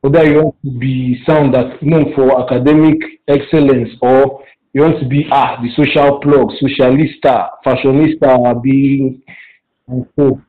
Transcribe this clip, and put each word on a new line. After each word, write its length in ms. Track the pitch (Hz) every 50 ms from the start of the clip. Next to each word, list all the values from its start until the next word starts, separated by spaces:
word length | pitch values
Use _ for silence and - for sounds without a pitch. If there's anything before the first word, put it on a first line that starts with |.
Whether 240 | - 139 143 165 160
you 180 | 151 147 151 160
want 120 | 151 - _ -
to 60 | 139 127 120
be 420 | 127 135 131 127 127 123 123 120 -
sound 300 | - 156 156 147 131 120
at, 260 | 127 120 - - - 156
known 300 | 143 165 156 143 - -
for 260 | 139 131 131 135 127
academic 560 | 123 - 127 123 127 147 151 156 156 156 151 - - - - _ _
excellence, 640 | - 143 139 - - 165 156 143 139 135 120 117 110 - -
or 420 | - 123 131 131 139 135 - - - - _ _ _ _ -
you 80 | 135
want 180 | 151 165 151 151
to 80 | 143
be, 200 | 123 139 143 147 -
ah, 300 | 135 139 131 - - -
the 80 | 120 120 -
social 440 | - 147 135 - 160 143 143 139 139
plug, 300 | - 143 143 135 120 - - -
socialista, 880 | 139 139 - - 135 127 131 143 160 131 - _ - - - - 87 - - - _
fashionista, 960 | 139 123 113 - 135 131 143 156 151 156 - - 131 131 123 123 123 120 120
being, 600 | 117 135 135 139 139 135 139 139 135 131 127 - _ - - - - _ _ _ _ _ _ _ _
and 180 | - 131 127 123 _ _
so. 240 | - 143 135 131 143 _